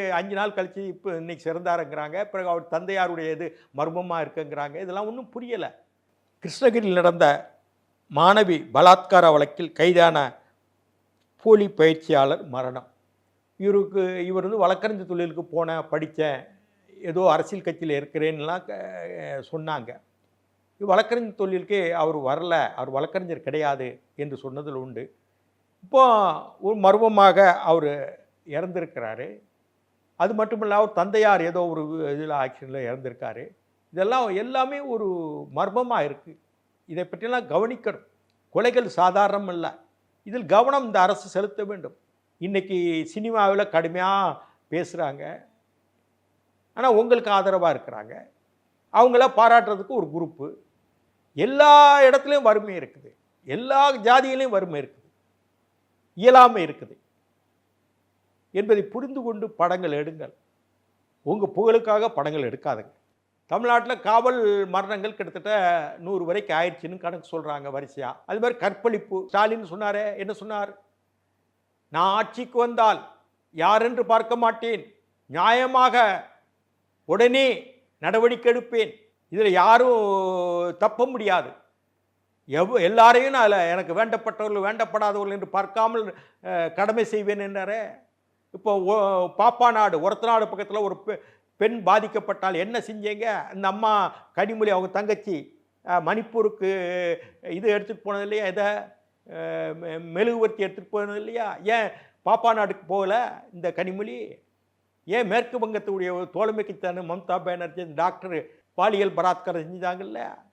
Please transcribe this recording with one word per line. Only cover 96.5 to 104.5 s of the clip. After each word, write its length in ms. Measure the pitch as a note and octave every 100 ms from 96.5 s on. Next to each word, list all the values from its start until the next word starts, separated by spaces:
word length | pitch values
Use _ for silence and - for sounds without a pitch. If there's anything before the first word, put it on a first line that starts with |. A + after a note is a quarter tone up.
| G#3+ F#3+ F#3+ F3 F3+ F3 E3+ - _ F3+
இது 160 | F3 G#3+
எடுத்துட்டு 320 | G#3 G3+ G#3+
போனது 200 | G3+ G3+
இல்லையா? 240 | G3+ G#3+ G3
இதை, 220 | G3 G3+ G#3 G3+ _ _ _ -
அஹ், 480 | E3 E3 E3 D#3+ D#3+
மெ-, 240 | E3+ D#3+ E3+
மெழுகுவர்த்தி 520 | E3+ A#3 A#3 A3 A3 F#3+
எடுத்துட்டு 240 | F#3+ F3+
போனது 280 | G#3 G3+ G#3
இல்லையா? 300 | G#3+ A#3 G#3 F3+
ஏன் 240 | F#3+ A#3 G3+ - _ _
பாப்பா 280 | F#3+ A3+ A#3
நாடுக்கு 320 | A3 G3+ F#3+ D#3
போகல 280 | G3 F#3+ A3 A3+ - -
இந்த 180 | F3 E3+
கனிமொழி? 460 | E3+ F#3 F#3+ A3 A#3+ G#3+ - _